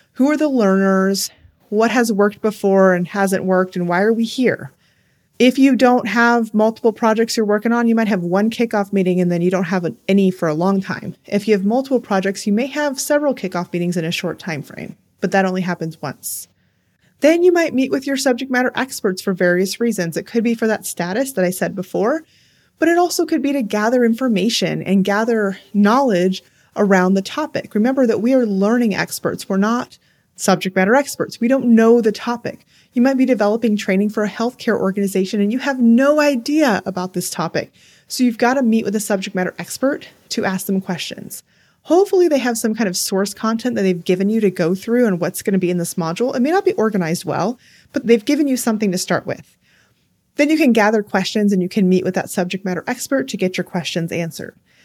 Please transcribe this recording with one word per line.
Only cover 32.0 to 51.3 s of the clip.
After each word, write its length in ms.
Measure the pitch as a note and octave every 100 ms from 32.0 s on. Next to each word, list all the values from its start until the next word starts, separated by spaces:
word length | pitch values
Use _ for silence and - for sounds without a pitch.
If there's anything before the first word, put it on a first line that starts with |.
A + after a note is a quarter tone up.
the 120 | A3
topic. 520 | G#3 - A#3+ C3 - _ _ _
You 80 | B3
might 160 | B3+ C4+
be 80 | C4
developing 500 | A#3 G#3 A3+ A3+ G#3
training 320 | - F#3+ G#3
for 160 | A3
a 40 | G#3+
healthcare 520 | - A#3 - - -
organization 600 | F#3+ G3 G3 G3 F#3+ G#3+
and 100 | G3+
you 60 | B3+
have 200 | C#4 C4
no 400 | A#3 A#3 C#4 D4+
idea 640 | D4 C4+ A#3 D4+ C#4+ F#3+ -
about 260 | F#3+ F#3
this 160 | F3+ F3+
topic. 420 | - E3+ D3+ - _ _ _ -
So 160 | -
you've 140 | B3 A#3
gotta 240 | A#3+ C4
meet 240 | A#3+ A3 -
with 100 | G#3+
a 40 |
subject 360 | G#3+ G3 G3 F#3
matter 180 | F3+ -
expert 500 | F3 - C4 D4 - _ -
to 160 | - F#3+
ask 180 | F#3+
them 160 | - F#3+
questions. 640 | F#3+ F3 - - - - _ _ _ _
Hopefully 440 | - E4 G4 F#4+ F4
they 120 | C#4
have 180 | A#3+ A#3
some 180 | A3+
kind 140 | G#3+ G#3+
of 80 | F3+
source 380 | - F#3+ G3
content 420 | - A3 A3+ B3+ A3+
that 60 |
they've 200 | G3 F3
given 280 | F3 F#3 G3
you 100 | A3+
to 100 | G#3
go 240 | F#3 E3
through 320 | F#3+ A3 A#3+ A#3
and 140 | F3+
what's 220 | E3+ -
gonna 160 | - G3
be 120 | F3+
in 60 | F3+
this 180 | E3+
module. 400 | - E3 F3 B3
It 60 | C4
may 100 | B3+
not 140 | F#4
be 80 | G4
organized 540 | - A3 G#3 E3 F3 E3
well, 320 | D3 F3+ B3+ _ _ _
but 140 | C#4 G#3+
they've 180 | A#3
given 240 | - D4 C#4+
you 80 | B3+
something 340 | A#3+ A3 G#3
to 80 | F3+
start 280 | - E3+ -
with. 320 | - - _ _ _ _ _ _ _ _ -
Then 120 | D4
you 80 | D#4
can 160 | D4+
gather 300 | A3+ G#3 A3
questions 500 | G#3 G3 F#3